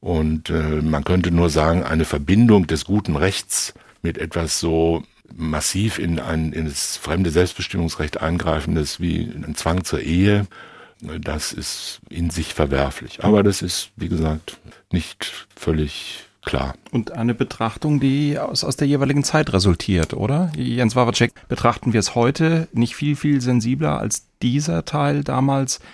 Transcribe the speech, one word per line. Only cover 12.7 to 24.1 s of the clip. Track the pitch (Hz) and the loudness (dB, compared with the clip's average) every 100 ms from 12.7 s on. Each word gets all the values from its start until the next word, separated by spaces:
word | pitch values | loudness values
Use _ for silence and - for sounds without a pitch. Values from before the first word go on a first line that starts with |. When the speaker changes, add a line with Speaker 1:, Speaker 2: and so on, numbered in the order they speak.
| 69 69 - 62 - | 2 -2 -4 -14 -2
Speaker 1:
Aber | 98 104 | 4 6
das | 101 95 | 4 2
ist, | 90 - - - | -4 -6 -8 -8
wie | 80 | -4
gesagt, | 78 80 80 - - 58 - - | 0 0 -2 -8 -20 -20 -20 -4
nicht | 87 - - - - - - | -4 -4 -10 -12 -12 -18 -6
völlig | - 78 73 - - - - _ | -2 0 0 -6 -14 -16 -20 _
klar. | - 67 67 - - | -4 -2 -4 -8 -6
Speaker 2:
Und | 120 104 | -4 -4
eine | - 117 117 | -2 -2 0
Betrachtung, | - - 113 - 151 147 | -4 -4 -6 -2 0 2
die | 135 139 147 135 | 2 2 0 -2
aus, | - 143 | -4 -4
aus | - - | -2 0
der | 143 | 2
jeweiligen | 143 135 143 | 2 2 2
Zeit | - 156 - | 2 2 2
resultiert, | 95 92 85 - 90 78 | 4 4 4 2 2 2
oder? | - 110 147 180 151 | 0 0 0 0 -2
Jens | 123 120 113 127 | -2 2 2 4
Wawrczeck, | 117 - 117 - - | 2 2 0 -2 -8
betrachten | - 120 - 123 | 0 0 0 2
wir | 110 | 2
es | - 120 | 2 2
heute | 120 139 160 165 165 | 2 2 2 2 0
nicht | 117 117 - | 0 -2 0
viel, | 147 143 | -2 0
viel | 151 139 | 0 2
sensibler, | 123 120 113 135 151 87 | 2 2 2 0 0 -2
als | 107 | -2